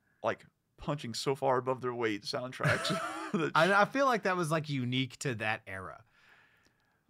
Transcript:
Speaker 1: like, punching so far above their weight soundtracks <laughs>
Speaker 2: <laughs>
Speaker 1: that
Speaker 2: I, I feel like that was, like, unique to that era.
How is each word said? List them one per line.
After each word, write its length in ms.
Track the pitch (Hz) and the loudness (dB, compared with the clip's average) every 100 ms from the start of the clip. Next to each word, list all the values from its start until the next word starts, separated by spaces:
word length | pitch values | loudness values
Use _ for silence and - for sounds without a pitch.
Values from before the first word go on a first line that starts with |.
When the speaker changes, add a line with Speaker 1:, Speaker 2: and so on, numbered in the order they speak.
| _ _ | _ _
Speaker 1:
like, 240 | 113 101 - _ _ - | -4 -4 -6 _ _ -10
punching 380 | - 147 120 | -6 -4 -4
so 200 | 110 - | -4 -2
far 240 | 135 135 127 | 0 2 2
above 220 | 123 127 | 2 -2
their 140 | 123 | -2
weight 280 | 120 113 104 | 0 0 0
soundtracks 680 | - 123 127 131 151 120 - | -4 -6 -6 -2 0 2 0
<laughs> 320 | - - - | -4 -4 -8
Speaker 2:
<laughs> 120 | - | -4
Speaker 1:
that 180 | 196 147 151 | -2 2 4
Speaker 2:
I, 260 | 170 202 | 6 6
I 20 | |
feel 220 | 208 269 277 | 4 4 2
like 160 | 226 | 2
that 140 | 196 185 | 0 0
was, 160 | 160 | 0
like, 160 | 160 151 | 0 -2
unique 500 | 139 123 127 127 - | -2 0 0 -2 -4
to 140 | 143 113 | -4 -2
that 260 | 110 110 - | -2 -2 -4
era. 380 | 95 90 - - _ - - _ _ _ _ _ _ - | -10 -10 -12 -20 _ -20 -20 _ _ _ _ _ _ -14